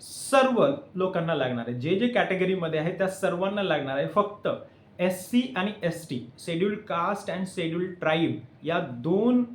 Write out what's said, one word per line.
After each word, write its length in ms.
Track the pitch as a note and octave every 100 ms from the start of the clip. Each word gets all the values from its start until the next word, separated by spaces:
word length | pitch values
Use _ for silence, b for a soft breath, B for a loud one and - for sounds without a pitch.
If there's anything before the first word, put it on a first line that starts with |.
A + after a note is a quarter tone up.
सर्व 680 | - - - C4+ C4 A3+ C#3+ C#3 -
लोकांना 400 | F3+ F#3 F3+ E3
लागणार 300 | D3+ B2+ B2 A#2+
आहे. 120 | B2
जे 140 | C#3+ G3
जे 100 | A#3+
कॅटेगरीमध्ये 720 | A3 F#3 F#3 F3+ F3+ E3 D#3
आहे, 180 | E3 F#3
त्या 100 | F#3+
सर्वांना 540 | - F#3 F3 F#3+ G#3
लागणार 340 | F#3 D3 C3+ C3+
आहे. 100 | D#3+
फक्त 420 | G#3 G#3 - E3 - - B B -
एससी 440 | F#3 F3+ - A#3+ B3+ F#3+
आणि 160 | G3 -
एसटी, 380 | E3+ D#3 - B2 - -
scheduled 400 | - E3 G3+ G#3 -
caste 440 | E3+ F3 G3 -
and 160 | F3 F#3
scheduled 480 | - E3 E3 F#3 -
tribe 340 | D#3 E3 D#3 - - -
या 160 | D3 F3
दोन 640 | D3+ A#2+ D#3 G3 A#3+ B3 A#3+